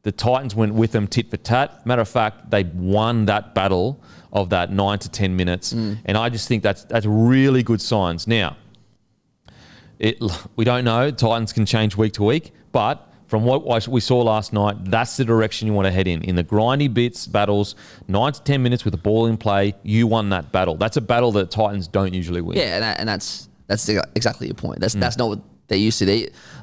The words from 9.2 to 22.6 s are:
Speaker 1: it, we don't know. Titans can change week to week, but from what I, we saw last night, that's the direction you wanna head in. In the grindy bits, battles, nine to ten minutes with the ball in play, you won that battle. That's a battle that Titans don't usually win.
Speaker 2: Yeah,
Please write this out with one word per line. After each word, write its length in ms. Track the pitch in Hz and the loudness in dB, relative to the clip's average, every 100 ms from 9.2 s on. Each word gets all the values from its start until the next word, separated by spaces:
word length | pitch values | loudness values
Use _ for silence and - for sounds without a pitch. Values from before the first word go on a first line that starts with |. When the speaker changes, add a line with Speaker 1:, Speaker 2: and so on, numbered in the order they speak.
| _ _ _ - - - - - | _ _ _ -20 -20 -20 -20 -4
Speaker 1:
it, 200 | 107 - 107 85 - - | -4 -2 -4 -6 -8 0
we 80 | |
don't 200 | 113 123 | 0 2
know. 260 | 123 113 143 | 2 2 0
Titans 420 | 123 117 117 107 | 0 0 0 -2
can 140 | - 104 | -2 0
change 300 | 113 107 98 | 2 2 2
week 180 | 110 | 0
to 80 | - | 2
week, 280 | 104 156 - - _ | 0 0 -4 -20 _
but 340 | 123 107 147 - - - | 0 0 -2 -10 -20 -4
from 180 | 110 | 0
what 160 | 117 135 - 117 120 | 2 0 0 -2 0
I, 40 | |
we 100 | 123 | -2
saw 200 | - 123 | 2 2
last 300 | 117 107 101 | 2 0 0
night, 240 | 104 104 98 95 | 0 0 -2 -2
that's 260 | 113 120 - | -2 -2 -2
the 80 | |
direction 440 | 117 113 110 - 110 | 2 2 2 -2 -2
you 60 | |
wanna 160 | 101 95 | 0 2
head 180 | 92 92 | 2 0
in. 140 | 82 | 0
In 120 | 92 | 0
the 80 | 87 | -2
grindy 500 | 82 107 113 143 143 | 0 2 2 2 0
bits, 340 | 113 120 - - | 0 0 -2 -2
battles, 500 | 104 104 101 104 - - - - | 0 2 0 -2 -8 -20 -14 -4
nine 240 | 95 139 | 0 0
to 100 | 139 | -2
ten 200 | - 139 | -2 0
minutes 220 | 123 123 | 2 0
with 80 | 104 | -2
the 60 | 82 | -2
ball 280 | 104 110 113 | 0 2 2
in 100 | 110 | 0
play, 380 | 107 98 101 101 | 0 2 0 -2
you 240 | - 110 113 | 0 2 2
won 240 | 113 101 | 2 0
that 200 | 92 76 | -2 -2
battle. 260 | 92 90 78 | 0 0 0
That's 200 | 110 143 | -2 -2
a 40 | |
battle 300 | 107 120 123 | 0 2 2
that 180 | 104 90 | 2 0
Titans 360 | 107 107 101 82 | 0 0 -2 -2
don't 260 | 101 95 | 0 0
usually 260 | 92 85 87 | -2 -4 -4
win. 160 | 85 | -2
Speaker 2:
Yeah, 180 | 85 | -2